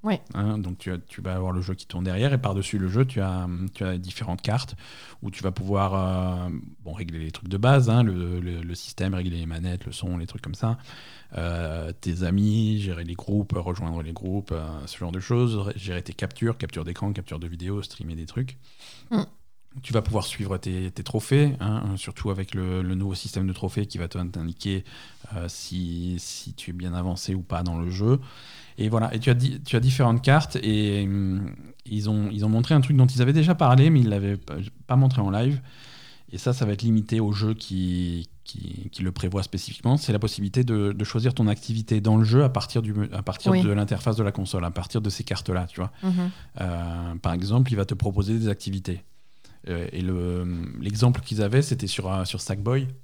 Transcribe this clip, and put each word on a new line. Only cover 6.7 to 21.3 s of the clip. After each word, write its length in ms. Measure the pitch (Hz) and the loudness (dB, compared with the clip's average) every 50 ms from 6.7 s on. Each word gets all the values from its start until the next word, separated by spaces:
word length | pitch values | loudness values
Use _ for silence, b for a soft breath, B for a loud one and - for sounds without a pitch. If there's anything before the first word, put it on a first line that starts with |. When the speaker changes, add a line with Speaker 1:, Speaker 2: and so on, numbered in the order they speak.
| - - - | -18 -14 -12
Speaker 2:
bon, 100 | 78 80 | -12 -8
régler 260 | - 87 82 82 80 | -8 -8 -8 -6 -6
les 120 | 80 78 | -8 -8
trucs 180 | 76 - - 95 | -8 -10 -8 -4
de 80 | 95 95 | -2 2
base, 320 | 107 123 139 139 127 113 | 6 6 8 8 6 6
hein, 140 | 110 123 120 | 6 6 6
le, 360 | 107 92 90 87 87 90 90 | 4 2 0 -2 -2 -2 -2
le, 220 | 87 87 87 85 | -2 -4 -4 -6
le 140 | 85 85 87 | -6 -6 -8
système, 400 | - - - - - 92 95 95 | -8 -10 -14 -6 -2 -2 -2 0
régler 220 | 90 90 92 85 85 | 0 -2 -2 -2 -4
les 80 | 85 82 | -4 -4
manettes, 380 | 80 80 87 92 90 90 - | -6 -4 -4 -4 -4 -4 -6
le 60 | - | -10
son, 260 | - - - 90 87 87 | -10 -8 -6 -4 -4 -4
les 100 | 82 85 | -6 -8
trucs 160 | - 101 - | -10 -10 -10
comme 120 | - 92 | -10 -6
ça. 220 | - - 113 117 - B B B B B B B B B B - - | -2 -2 -2 -2 -2 B B B B B B B B B B -6 -4
Euh, 540 | 85 85 85 85 85 80 78 85 82 82 85 - | -4 -2 -2 -2 -4 -4 -4 -4 -6 -6 -8 -6
tes 240 | - 90 85 85 92 | -4 -4 -2 0 0
amis, 560 | 85 92 101 101 104 104 113 110 107 107 104 | 0 2 4 4 4 4 2 2 2 0 0
gérer 240 | 101 98 90 82 85 | -2 -4 -4 -6 -8
les 120 | 85 87 | -8 -10
groupes, 380 | 85 - - 101 104 101 - - | -10 -6 -2 0 0 0 0 -4
rejoindre 460 | 90 85 90 90 92 98 82 82 85 | -4 -2 -4 -4 -4 -4 -6 -6 -6
les 120 | 80 80 82 | -6 -8 -10
groupes, 380 | - - 92 92 101 98 - 92 | -8 -6 -4 -4 -4 -4 -4 -6
euh, 120 | 80 78 78 78 76 73 | -6 -6 -8 -10 -10 -12
ce 120 | 76 - - | -12 -12 -10
genre 140 | 87 85 | -8 -6
de 80 | 85 92 | -6 -6
choses. 380 | 95 - 120 120 123 120 113 104 | -2 0 2 2 2 2 0 -2
Ré-, 160 | 98 98 104 | -4 -4 -6
gérer 260 | 107 95 101 - 107 | -8 -8 -6 -6 -6
tes 120 | 101 - - | -6 -8 -8
captures, 440 | - - - - - 120 117 117 - | -6 -6 -8 -4 -2 -2 -2 -2 -2
capture 280 | - - - 82 80 | -6 -8 -6 -8 -6
d'écran, 260 | 87 87 - - 101 | -6 -6 -6 -4 -4
capture 280 | 101 95 87 - - 78 | -4 -4 -6 -8 -10 -10
de 80 | 85 85 | -8 -8
vidéo, 340 | 85 82 85 92 101 104 | -10 -8 -6 -6 -6 -6
streamer 340 | 98 - - - - 80 82 | -8 -10 -12 -12 -10 -8 -8
des 120 | 82 80 78 | -8 -10 -8
trucs. 300 | - 117 131 127 127 - B B B B B B B B B B | -6 -6 -6 -6 -8 -16 B B B B B B B B B B
Speaker 1:
Mm. 120 | 240 208 - - - - - - - - - - - 131 - | -2 -2 -2 -4 -10 -20 -20 -20 -20 -20 -20 -18 -18 -16 -8
Speaker 2:
Tu 100 | - 117 | 0 0
vas 80 | 110 | 0
pouvoir 240 | 104 - - 107 87 | 0 2 0 0 -2
suivre 320 | - - - 104 98 95 90 | -2 -6 -6 -4 -4 -4 -4
tes, 320 | - 92 92 92 92 92 | -2 -4 -4 -2 -4 -4
tes 140 | - - - | -6 -8 -8
trophées, 500 | - - 107 - - | -2 -2 -4 0 4